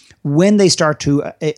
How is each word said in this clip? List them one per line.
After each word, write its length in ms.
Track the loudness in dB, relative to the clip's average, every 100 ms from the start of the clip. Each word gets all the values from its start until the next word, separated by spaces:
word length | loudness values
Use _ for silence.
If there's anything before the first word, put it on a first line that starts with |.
| _ _
When 320 | -4 0 2 4
they 120 | 2
start 300 | 2 -2 -2
to, 220 | -2 -2
uh, 300 | -4 -8 -8